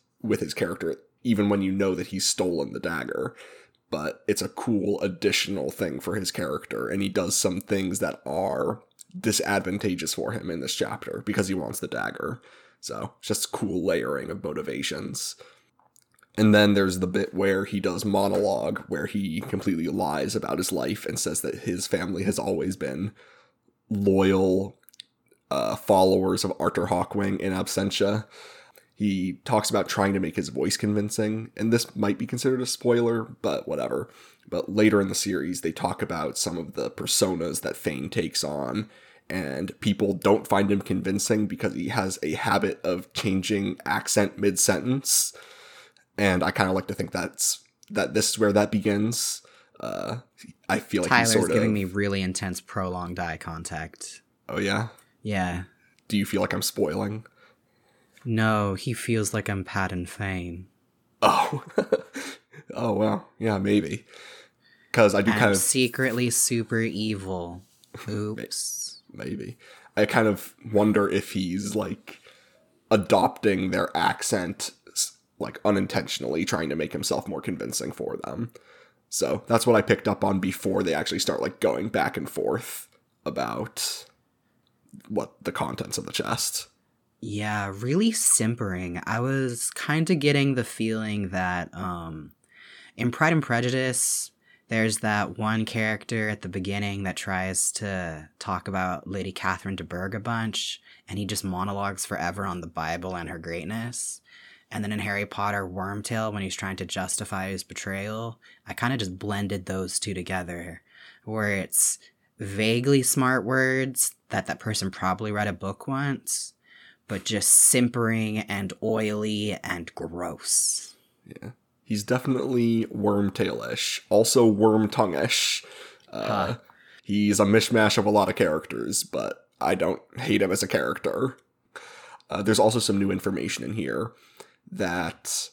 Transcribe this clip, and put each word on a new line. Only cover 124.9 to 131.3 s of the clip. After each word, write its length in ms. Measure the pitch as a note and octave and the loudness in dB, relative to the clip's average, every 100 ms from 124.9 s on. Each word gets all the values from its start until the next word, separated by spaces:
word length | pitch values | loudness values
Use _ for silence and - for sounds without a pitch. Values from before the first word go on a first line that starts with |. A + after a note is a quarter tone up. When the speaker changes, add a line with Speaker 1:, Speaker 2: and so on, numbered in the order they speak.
| - G#2 C#2+ E2 - - - - - - - _ | 2 2 2 2 2 0 -2 -8 -18 -20 -20 _
Speaker 1:
Uh, 160 | - - G#2 G2 | -6 -2 0 0
Speaker 2:
Huh. 40 | A#2 - _ - - | -4 -10 _ -20 -18
Speaker 1:
he's 340 | - G2+ G#2 G#2 | -2 4 6 6
a 60 | |
mishmash 540 | G2+ A2 - A#2 G#2 A#2 | 8 6 6 4 6 4
of 80 | G#2 | 4
a 40 | |
lot 200 | G#2 F#2 | 4 4
of 80 | - | 2
characters, 680 | F2 D#2 - A1+ A1+ G2+ | 2 2 -4 -6 -4 -4
but 460 | - D2 G#1 - _ _ | -4 -4 -4 -6 _ _
I 160 | D2 F#2 | 0 2
don't 260 | E2 - - - | 2 0 -8 -8
hate 200 | C3+ G2+ | 0 2
him 120 | G2 | 4
as 100 | F#2+ | 2
a 60 | F#2+ | 0
character. 680 | - C2 - - - C3 | 0 0 -2 -2 -2 -2